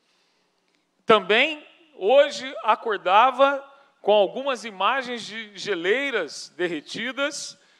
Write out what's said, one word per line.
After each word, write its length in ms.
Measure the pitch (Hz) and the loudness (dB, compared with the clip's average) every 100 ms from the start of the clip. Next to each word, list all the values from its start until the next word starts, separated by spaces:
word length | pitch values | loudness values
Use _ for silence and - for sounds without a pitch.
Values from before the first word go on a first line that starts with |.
| _ _ _ _ _ _ _ _ _ _ | _ _ _ _ _ _ _ _ _ _
Também 640 | - 220 180 220 294 302 - _ _ - | 4 4 4 2 2 -2 -14 _ _ -6
hoje 580 | 190 269 294 226 262 294 | 4 6 4 0 -12 -4
acordava 1080 | 226 226 226 196 170 202 254 247 277 277 277 - _ _ | 0 0 -2 -4 2 4 4 4 2 2 -6 -20 _ _
com 120 | - | 0
algumas 520 | 208 180 190 277 240 | 2 2 -2 -6 -6
imagens 600 | 220 190 202 269 247 240 | -8 -2 0 0 -4 -8
de 320 | 175 220 214 196 | -10 -12 -14 -12
geleiras 920 | 170 180 175 240 277 226 147 - - - | -6 -4 0 0 0 -4 -6 -10 -16 -6
derretidas, 1000 | 175 156 - 175 240 262 285 294 - - _ | -6 -6 -10 -10 -8 -6 -6 -6 -14 -18 _